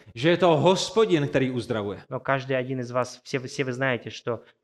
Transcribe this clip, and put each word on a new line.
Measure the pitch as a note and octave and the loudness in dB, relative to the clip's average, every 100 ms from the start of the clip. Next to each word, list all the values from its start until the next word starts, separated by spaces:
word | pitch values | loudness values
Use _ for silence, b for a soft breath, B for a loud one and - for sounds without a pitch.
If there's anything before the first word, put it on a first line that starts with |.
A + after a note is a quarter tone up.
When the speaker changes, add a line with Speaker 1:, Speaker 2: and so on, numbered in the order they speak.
| B A2+ | B -2
Speaker 1:
že | D3+ | 2
je | E3+ | 4
to | F3+ D#3 | 6 6
Hospodin, | D#3+ F#3 - A3 A3 E3 C#3+ | 4 4 2 2 4 4 2
který | C#3+ C3 | 0 0
uzdravuje. | B2+ G#2 A2 G2+ F#2+ - | -2 -4 -4 -4 -8 -10
Speaker 2:
Но | B2+ | -6
каждый | - C3+ B2+ C3 | -2 -2 0 -4
один | B2+ C3 | -2 -6
из | A#2+ | -4
вас, | B2 A#2+ - | -4 -4 -8
все | - C3+ | -8 -6
вы, | B2+ | -6
все | - | -6
вы | C3 | -4
знаете, | B2 C3+ A#2+ A2 | -2 -2 -2 -6
что | - - A2+ B _ | -8 -6 -6 B _